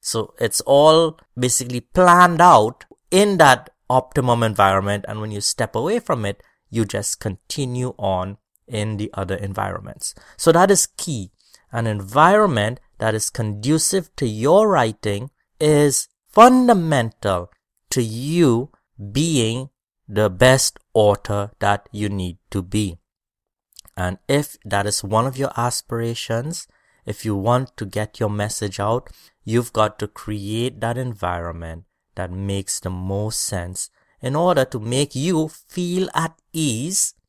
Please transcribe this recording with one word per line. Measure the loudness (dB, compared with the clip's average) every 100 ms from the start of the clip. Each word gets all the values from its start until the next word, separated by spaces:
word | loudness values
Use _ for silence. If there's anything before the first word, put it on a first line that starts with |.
So | -6 -6 -8 -6
it's | -4 -4
all | 4 6 8 6 4 -2 _ -4
basically | -2 -2 -4 -8
planned | -6 2 6 8 6 6
out | 6 8 4 -2 -20 -20 _
in | 2 2 6
that | 6 6 0 _ _
optimum | 0 0 -4 0 2
environment, | 0 4 4 4 0 -4 -6
and | -10
when | -10
you | -6
step | -6 -4 -4
away | -4 -4 -4
from | -4 -4
it, | -4 -8 _ _ _
you | -4
just | -4 -4 -6 -8
continue | -8 -10 _ -8 -6 -4 -8 -6
on | -4 -4 -6 -12 _ _ _
in | -6 -6 -6
the | -8
other | -8 -8
environments. | -6 -6 -6 -6 -8 -14 -14 -14 -14 _ -4
So | 2
that | 4 4
is | 2 0
key. | -6 -8 -8 -10 _ _ _ _
An | -6 -4
environment | -4 -2 2 4 4 2 2 -2 -4 _ _
that | -2
is | -2 -4
conducive | -6 -6 -6 -2 0 0 -2 -6 -6
to | -6
your | -2 2 4 4
writing | 2 0 -2 -6 -6 -8 _ _ _
is | 2 4 4 0 -6 _ _
fundamental | 8 8 8 4 2 2 0 -2 _ -2 -2 -4 _ _ _ _
to | -4
you | -4 -6 -4 2 4 2 -2 _ _ _ -8
being | -4 0 0 0 -4 -10 _ _ _ _
the | -2 0
best | 4 4 6 2 -6 _
author | 2 4 2 -2 -6 -6 _
that | -2 -2 _
you | -8 -6
need | -4 -8 -10 _
to | -8
be. | -4 -4 -4 -8 _ _ _ _ _ _ _ -20 _ -6
And | -6 -6 _
if | -2 -2 -12
that | -6 -4 -4
is | -4
one | -2 -2 -2
of | -4
your | -6 -4
aspirations, | -4 -4 -8 -8 -6 -8 -6 -6 -6 -12 -14 _ _ _ -12
if | -8
you | -4 -4
want | 0 0 -2 -12
to | -10
get | -6 -8 -4
your | -6
message | -4 -6 -6 -8 -4
out, | -2 -2 -6 -20 _ _
you've | -2 -2 -2
got | 0 0 0
to | -12
create | -10 -10 -10 -6 -4 -6 -6
that | -6 -4
environment | -8 -6 -6 -6 -8 -10 -12 -14 -18 _ _ -12
that | -10
makes | -6 -6 -6 -6 -8
the | -8
most | -8 -6 -4 -4 -6
sense | -6 -6 -8 -10 -12 _ _ _
in | -6 -2
order | 0 2
to | 0 -4
make | -4 -2 -2
you | -2 -2 -2 -2
feel | -8 _ -8 -4 -4 -4
at | -4 -6 _ _
ease | -4 -4 -4 -6 -4 -4 -8